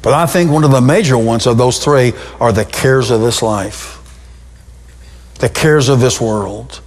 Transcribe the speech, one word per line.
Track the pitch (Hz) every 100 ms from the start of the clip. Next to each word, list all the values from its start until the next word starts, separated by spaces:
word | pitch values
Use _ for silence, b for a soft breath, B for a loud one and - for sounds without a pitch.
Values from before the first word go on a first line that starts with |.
But | 117
I | 143 170
think | 180 170
one | 151
of | 151
the | 135
major | 123 180 175 127
ones | 113 113 127
of | 120
those | 127 120
three | - 143 123 B B B
are | 120
the | 104
cares | 101 - 131 131 117
of | 117
this | 117 110
life, | 113 107 92 - - - - - - - - - - - - - b b b -
the | 131
cares | - 156 151 131
of | 135
this | 127 -
world | 113 107 98 104 123 -